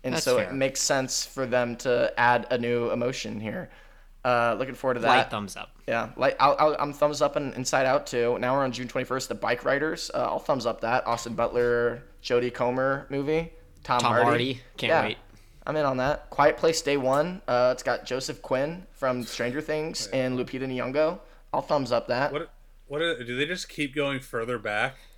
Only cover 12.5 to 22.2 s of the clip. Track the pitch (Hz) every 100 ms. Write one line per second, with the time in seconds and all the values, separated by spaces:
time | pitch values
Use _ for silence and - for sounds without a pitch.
12.5 | - 123 127 135 139 143 139 139 156 165
13.5 | - - - - 123 120 117 120 120 127
14.5 | 123 - - 131 160 107 - - - -
15.5 | - - 151 143 127 131 151 - - 147
16.5 | 151 165 160 143 143 127 135 165 185 -
17.5 | 123 123 127 - 120 - 127 131 123 -
18.5 | 131 143 175 185 - 131 127 113 - 120
19.5 | 139 151 156 156 - - 135 127 127 123
20.5 | 131 131 127 123 143 156 190 - - -
21.5 | 131 - 151 123 117 - 120